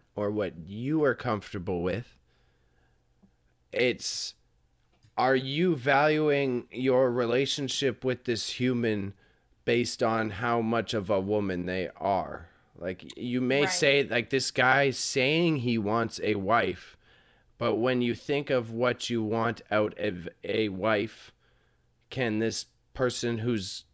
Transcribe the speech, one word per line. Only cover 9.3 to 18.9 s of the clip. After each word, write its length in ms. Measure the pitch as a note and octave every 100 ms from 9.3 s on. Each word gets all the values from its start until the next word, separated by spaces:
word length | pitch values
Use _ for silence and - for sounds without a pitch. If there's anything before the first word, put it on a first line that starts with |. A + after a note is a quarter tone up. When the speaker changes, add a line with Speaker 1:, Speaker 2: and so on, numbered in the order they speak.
| _ _ _
Speaker 1:
based 400 | - A#2+ A#2+ -
on 280 | A#2 A2+ A2
how 300 | F#2+ A#2+ A#2
much 320 | A2 A#2 G2+
of 160 | A2+ F#2+
a 120 | G2+
woman 460 | F#2+ G#2+ G2 F2+ F2
they 220 | F#2 F2 -
are? 520 | F#2 F#2+ D2 C#2 E2 _ _ -
Like, 400 | F2 F2+ D#2+ -
you 220 | A#2+ B2
may 220 | B2 C#3
Speaker 2:
Right. 80 | D3
Speaker 1:
say, 340 | - D3 C#3+
like, 260 | B2+ A#2+ A2+
this 220 | C3+ -
guy 380 | - B2+ C3+ C#3
saying 680 | B2 - C#3 C3 D#3+ E3+ D3+
he 200 | A#2+ A2+
wants 420 | G2+ A2+ A2 -
a 140 | G#2 G#2
wife, 640 | F#2+ A2+ F#2+ E2+ - - _ _ _ _ _ -
but 180 | A#2 G#2+
when 260 | B2 B2+
you 120 | A#2+
think 360 | A2 - C#3+ C#3+
of 220 | C3 A2+
what 380 | A2+ B2